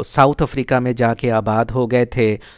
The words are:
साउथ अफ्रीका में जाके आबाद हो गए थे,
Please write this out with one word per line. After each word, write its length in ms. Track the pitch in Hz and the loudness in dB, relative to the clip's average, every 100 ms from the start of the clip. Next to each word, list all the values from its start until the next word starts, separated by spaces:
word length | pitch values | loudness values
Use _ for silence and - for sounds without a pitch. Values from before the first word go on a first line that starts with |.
| - | -2
साउथ 360 | - 139 147 | 2 2 2
अफ्रीका 380 | 147 - 123 127 | -2 -4 -2 -2
में 160 | 127 120 | 0 0
जाके 340 | 117 117 123 | 0 0 -2
आबाद 420 | 110 107 110 117 | -2 0 0 0
हो 160 | 123 120 | -2 0
गए 180 | 123 120 | 0 0
थे, 340 | 127 110 104 - | 0 0 0 -10